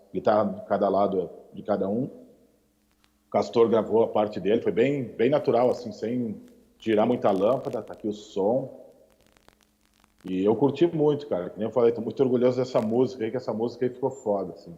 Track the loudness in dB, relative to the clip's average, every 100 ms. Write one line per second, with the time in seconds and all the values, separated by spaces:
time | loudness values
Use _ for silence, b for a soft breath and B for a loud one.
0 | _ -4 2 2 2 -4 -4 0 2 2
1 | 2 0 -4 -10 -20 -16 -4 -2 -2 -2
2 | -4 -8 -20 _ _ _ _ _ _ _
3 | _ _ _ -2 0 4 4 4 2 2
4 | 2 2 -2 -2 0 0 0 0 0 0
5 | -6 0 2 2 2 2 2 0 -6 -8
6 | -6 -4 -4 -8 -14 -20 _ _ 0 2
7 | 2 2 2 2 2 0 -4 -10 -12 -10
8 | -8 -8 -10 -2 0 0 -4 -14 -20 -20
9 | _ _ _ _ _ _ _ _ _ _
10 | _ _ -8 0 2 4 2 4 2 4
11 | 2 2 -2 -4 -4 -6 -4 2 2 2
12 | -4 0 2 4 2 2 -2 -2 0 0
13 | 0 -2 -6 -6 -6 -4 -4 -2 -4 -2
14 | -6 -4 -2 -2 -2 -10 -18